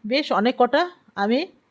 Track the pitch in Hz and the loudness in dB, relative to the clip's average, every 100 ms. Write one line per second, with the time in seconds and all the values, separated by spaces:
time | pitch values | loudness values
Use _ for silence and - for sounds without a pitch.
0 | 214 269 285 262 226 254 247 277 359 - | -2 -4 0 0 0 2 2 2 -2 -8
1 | _ - 202 254 359 _ _ | _ -4 0 0 -2 _ _